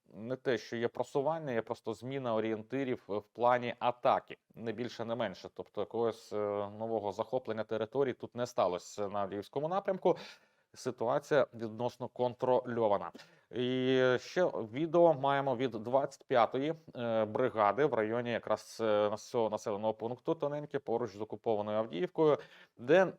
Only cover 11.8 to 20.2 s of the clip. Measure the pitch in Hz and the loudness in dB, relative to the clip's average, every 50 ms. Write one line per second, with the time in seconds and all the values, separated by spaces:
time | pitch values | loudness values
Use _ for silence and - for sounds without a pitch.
11.8 | 120 123 - - 127 117 - - 123 123 120 - - 127 127 123 - 123 117 117 | -6 -6 -6 -6 -12 -10 -4 -2 -2 -2 -2 -2 0 2 2 2 2 0 -2 0
12.8 | 113 104 101 92 90 85 - - - - _ _ _ - - 117 127 123 127 127 | 2 2 2 2 -2 -4 -12 -14 -20 -20 _ _ _ -10 -6 -4 -2 -2 0 0
13.8 | 127 127 131 131 127 127 127 117 - - - 180 180 156 - 92 113 107 110 135 | 2 2 4 4 4 4 2 2 -2 -2 0 0 0 2 0 -2 -6 -6 -4 -4
14.8 | 165 165 151 175 175 170 156 131 139 139 139 139 135 139 131 113 131 123 110 107 | -2 2 4 6 8 8 6 4 2 2 2 2 2 0 0 0 0 -2 -2 -4
15.8 | 107 120 123 135 143 147 - - - - 135 120 113 - - 131 139 156 165 156 | -2 2 2 2 2 2 -4 -8 -4 2 6 6 6 6 4 0 -2 -2 -4 -6
16.8 | - - - - 120 117 113 113 110 104 107 113 127 120 104 110 104 101 101 117 | -8 -14 -8 -6 -2 0 2 2 2 2 2 2 2 2 4 4 4 4 6 4
17.8 | 147 147 120 113 107 107 113 120 120 120 117 101 - - 110 104 - - - - | 2 2 2 2 0 0 0 -2 -2 -2 -2 -2 0 0 -2 -2 -2 -6 -6 -2
18.8 | 113 110 104 104 104 104 107 104 - - - 123 113 104 107 107 - 117 104 98 | 0 2 4 4 4 2 0 -2 -6 -4 -2 0 0 0 0 -4 -4 -4 -4 -2
19.8 | 107 110 107 - 110 117 123 123 | -2 -2 -2 -2 -4 -8 -8 -6